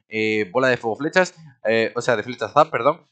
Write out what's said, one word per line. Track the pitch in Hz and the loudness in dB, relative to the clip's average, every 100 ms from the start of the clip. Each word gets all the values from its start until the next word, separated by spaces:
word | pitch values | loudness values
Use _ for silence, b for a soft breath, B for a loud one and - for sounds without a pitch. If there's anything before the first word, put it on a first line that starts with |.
| _ | _
eh, | 110 110 107 95 | -4 -2 0 -2
bola | 113 131 | 0 2
de | 123 | 0
fuego | 113 107 | -2 -4
flechas, | 147 185 180 B 160 B | 0 0 0 B -20 B
eh, | 104 113 110 120 | -2 0 0 -2
o | |
sea, | 117 113 | 0 -2
de | |
flechas | 110 120 107 | -2 -8 -2
zap, | 143 156 | 2 2
perdón. | 127 123 165 _ | 2 0 -2 _